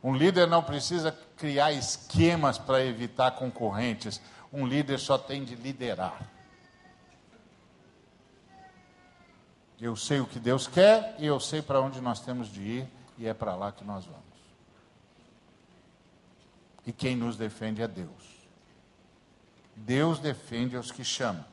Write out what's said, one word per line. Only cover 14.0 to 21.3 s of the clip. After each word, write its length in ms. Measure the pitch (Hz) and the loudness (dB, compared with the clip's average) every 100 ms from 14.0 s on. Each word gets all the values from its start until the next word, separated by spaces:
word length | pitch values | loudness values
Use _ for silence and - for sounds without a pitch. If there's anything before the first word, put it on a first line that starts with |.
| 90 | -12
vamos. 180 | 73 - - - _ _ _ _ _ _ _ - _ _ _ _ - _ _ _ _ _ _ _ _ _ - - | -18 -20 -20 -20 _ _ _ _ _ _ _ -20 _ _ _ _ -20 _ _ _ _ _ _ _ _ _ -16 -12
E 40 | |
quem 240 | 113 131 127 | -4 -2 -2
nos 220 | 117 107 | -2 -4
defende 460 | 110 - 110 110 | -6 -6 -6 -4
é 40 | 117 | -6
Deus. 640 | 92 85 - - - - _ _ _ _ _ _ _ _ _ _ _ _ - | -6 -12 -14 -20 -20 -20 _ _ _ _ _ _ _ _ _ _ _ _ -18
Deus 420 | 107 131 160 156 | -2 2 2 2
defende 580 | 147 135 - 117 127 123 | -2 -6 -8 -4 -4 -4
os 160 | 117 | -10
que 120 | - | -10
chama. 420 | 123 - 123 | -6 -2 -2